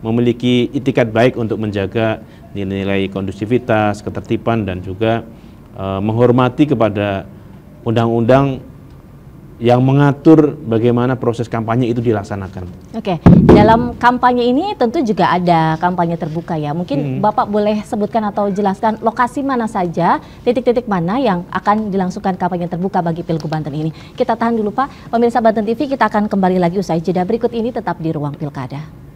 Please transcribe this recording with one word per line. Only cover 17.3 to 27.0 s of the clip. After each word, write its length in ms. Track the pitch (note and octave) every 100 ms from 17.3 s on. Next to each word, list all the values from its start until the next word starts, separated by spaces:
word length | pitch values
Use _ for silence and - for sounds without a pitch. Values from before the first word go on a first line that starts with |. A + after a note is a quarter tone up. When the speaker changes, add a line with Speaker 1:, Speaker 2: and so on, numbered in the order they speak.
| G#3 G#3
Speaker 2:
boleh 320 | G#3 G#3 G#3+
sebutkan 400 | - A3 G3+ A#3 G#3+
atau 240 | G#3 G3+
jelaskan 480 | G3 G3+ G3 A3+ A3
lokasi 400 | A3 A3 B3 C4+
mana 240 | C4+ B3+
saja, 560 | A3 G#3 F3 E3 E3+ C#4+ - -
titik-titik 400 | - B3 B3 A#3+
mana 320 | A#3+ F#3+ E3+ A#3
yang 320 | B3+ F3 F3+
akan 400 | F#3+ G#3 G#3+ G#3+
dilangsungkan 480 | F#3+ F#3 G3+ G3+ F3+
kampanye 320 | F3+ F3 E3+
terbuka 320 | E3+ F#3+ F#3+
bagi 240 | E3+ E3
Pilgub 240 | E3 E3 D#3+
Banten 240 | D#3 D3
ini. 240 | C#3+ D#3 D3+ -
Kita 240 | - A#3+ A3+
tahan 240 | A3+ A#3
dulu, 160 | G#3 G3+
Pak. 320 | C#4 - -
Pemirsa 320 | A#3 A#3+ A#3+
Banten 240 | A3+ A3
T 80 | G#3+
V, 160 | A#3 C#4+
kita 160 | C4+
akan 240 | G#3+ G#3+ G#3
kembali 320 | G3 F#3 F#3
lagi 160 | F3 F#3
usai 240 | F#3 E3